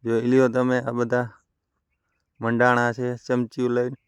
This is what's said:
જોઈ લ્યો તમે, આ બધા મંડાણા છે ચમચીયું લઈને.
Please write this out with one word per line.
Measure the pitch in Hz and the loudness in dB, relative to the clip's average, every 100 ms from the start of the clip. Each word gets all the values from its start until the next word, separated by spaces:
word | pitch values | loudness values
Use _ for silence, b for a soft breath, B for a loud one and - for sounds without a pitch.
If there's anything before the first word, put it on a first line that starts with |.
જોઈ | 113 113 120 | 0 -2 2
લ્યો | 131 131 | 4 4
તમે, | 123 127 127 | 2 0 0
આ | 123 | -2
બધા | 120 117 123 120 - _ _ _ _ _ _ _ _ _ _ | -4 -2 -2 -4 -10 _ _ _ _ _ _ _ _ _ _
મંડાણા | 113 117 123 123 120 | -4 2 4 4 0
છે | 117 123 120 | -2 -6 -8
ચમચીયું | - 127 117 - 123 | -4 -4 -4 -4 -2
લઈને. | 120 123 131 | -2 -4 -8